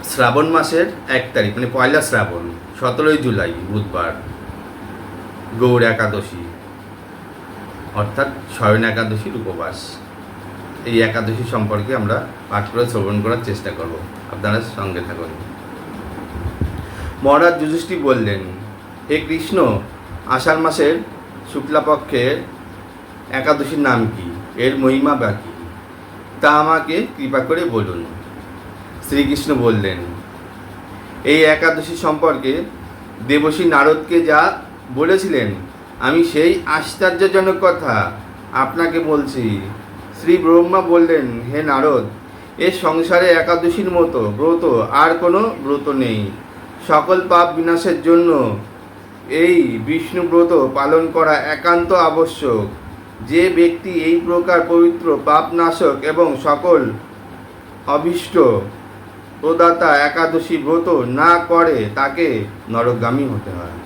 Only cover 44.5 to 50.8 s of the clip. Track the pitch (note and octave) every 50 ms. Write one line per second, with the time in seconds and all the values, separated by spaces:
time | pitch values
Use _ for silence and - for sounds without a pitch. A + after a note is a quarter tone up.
44.5 | E3+ E3+ E3+ D3+ B2 A2+ G#2 - B2 C#3 D#3 E3 E3+ E3 F3 F3 F3+ G3 A3 A3+
45.5 | - - C3+ C3+ C#3+ C#3 - D3 C#3 C3 B2+ A#2 G#2+ G#2 G#2 F#2+ - - - -
46.5 | - - - - - - - - D#3 D3+ D3+ F3 F#3 F#3 F3+ D#3+ F3 F3 F3 E3+
47.5 | - E3 E3 E3+ E3+ E3 E3+ F#3 E3+ D3+ - D#3+ E3+ E3+ E3+ E3+ D#3 C#3 B2 A2
48.5 | G#2 G#2 - - - - - - - - - - - - - A2+ C3+ D#3+ E3+ E3+
49.5 | F3+ E3 C#3+ A#2+ A2+ A2 A2 C3+ D#3+ E3 D#3+ - F3+ F3+ E3+ E3 E3 E3+ E3+ E3+
50.5 | F3+ D#3 C3 B2+ - C#3